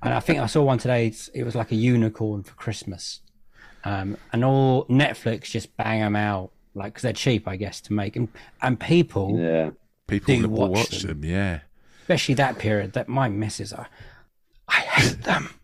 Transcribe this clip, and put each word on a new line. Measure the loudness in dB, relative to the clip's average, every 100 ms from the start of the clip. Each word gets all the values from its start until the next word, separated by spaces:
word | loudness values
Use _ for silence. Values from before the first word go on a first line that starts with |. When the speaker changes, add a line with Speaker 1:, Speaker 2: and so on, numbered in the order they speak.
Speaker 1:
And | 0
I | -2
think | 0 0
I | 2
saw | 2
one | 4 4
today. | 2 2 2
It's, | -2 -12
it | -8
was, | -4 -4
like, | -2
a | 2
unicorn | 4 4 2 0 -4 -4
for | -10 -12
Christmas. | -8 -8 -10 -12 -12 -14 -20 _ -20 -20 -20 -12 -6
Um, | -4 -4 -8 -6
and | 0 2
all | 4 4 4 4
Netflix | 4 4 0 -4 -4 -4
just | -6 -8 -6
bang | -2 0
'em | 0 0
out, | 0 -2 -6 _ _ -12
like, | -12 -6
'cause |
they're | -6
cheap, | -2 0 0 0
I | -6
guess, | -8 -10
to | -4
make. | -4 -2 -4
And, | -6 -8 -20 _
and | -2 -2
people | 4 4 4 0 0 0
Speaker 2:
Yeah. | 2 2 0 -4 _ _ -4
Speaker 3:
People | -2 2 2
Speaker 1:
do | 2
Speaker 3:
will | 0 0
Speaker 1:
watch | 2 0
Speaker 3:
watch | -2
Speaker 1:
them. | -6 -6
Speaker 3:
them, | -4
yeah. | -2 -2 -4 -10 _ _ -20
Speaker 1:
Especially | -2 0 2 2
that | 2 0
period | 0 0 0
that | -6 -4
my | -2 0
missus | 0 -4 -6 -12
are. | -12 -16 -18 -20 -20 _ _ _ _ -2
I | 0
hate | 2 2 2 0
them. | -2 -2 -2 -16